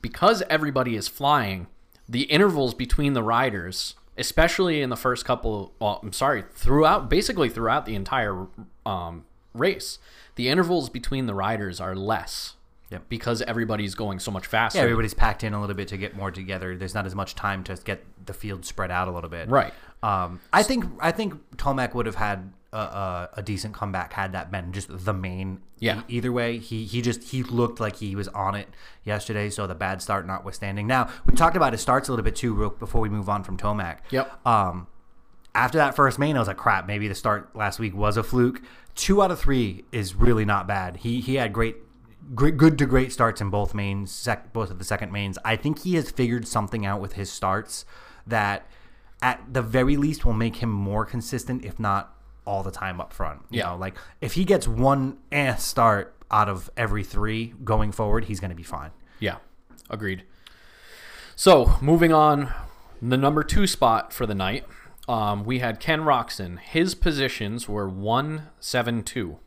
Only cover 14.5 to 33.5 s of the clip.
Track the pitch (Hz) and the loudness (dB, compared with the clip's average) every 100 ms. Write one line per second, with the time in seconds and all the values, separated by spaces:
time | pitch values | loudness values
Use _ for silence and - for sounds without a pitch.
14.5 | 113 113 190 123 113 110 - 104 101 110 | 0 0 2 2 2 0 4 4 4 -4
15.5 | 104 101 98 98 98 101 98 98 92 95 | -4 -4 -6 -6 -8 -8 -6 -8 -8 -8
16.5 | 95 92 90 95 110 95 95 95 - 101 | -8 -8 -8 -6 -4 -4 -4 -6 -4 -4
17.5 | 95 92 92 - 98 - - 95 98 107 | -4 -8 -10 -8 -8 -10 -20 -16 -10 -8
18.5 | 95 87 - 92 90 90 87 82 85 82 | -8 -10 -6 -4 -2 -2 -6 -10 -10 0
19.5 | 135 - - - - 110 95 90 87 - | 2 2 -6 -20 -6 -2 0 -2 -8 0
20.5 | - 220 262 - 127 165 170 214 147 _ | 2 2 0 -4 -2 -2 -2 -4 -6 _
21.5 | - 139 135 123 123 113 98 104 98 92 | -6 -2 -2 -2 -2 -4 -2 -2 -4 -8
22.5 | - _ 110 107 101 95 90 90 - 101 | -18 _ -8 -8 -6 -6 -6 -8 -10 -6
23.5 | 98 107 104 101 92 87 - 98 92 87 | -6 -6 -8 -6 -6 -6 -6 -6 -6 -8
24.5 | 92 87 101 - 92 90 101 92 92 95 | -8 -8 -8 -10 -8 -4 -4 -4 -6 -8
25.5 | 95 - - 113 104 - 120 123 123 117 | -8 -14 -4 -2 -2 -4 -4 -2 -2 -2
26.5 | 117 113 113 110 120 120 117 - 131 123 | -4 -8 -8 -6 -2 -2 -2 -6 -8 -4
27.5 | 117 117 - 107 101 107 98 98 101 98 | 0 0 0 -6 -4 -8 -6 -6 -2 -2
28.5 | 101 - - - - - 104 - 104 104 | -2 -8 -16 -20 -14 -6 -6 -4 -4 -4
29.5 | 101 98 85 92 95 - 98 87 95 98 | -4 -6 -4 -4 -4 -2 -4 -2 -8 -8
30.5 | - 101 98 104 127 120 - - - 165 | -8 -6 -4 0 0 0 0 8 8 8
31.5 | 185 139 113 - 131 135 123 110 - 120 | 6 2 2 2 2 2 0 0 0 -2
32.5 | 104 104 - 107 120 110 104 98 101 92 | 0 -2 -2 0 2 2 -2 -2 -2 -2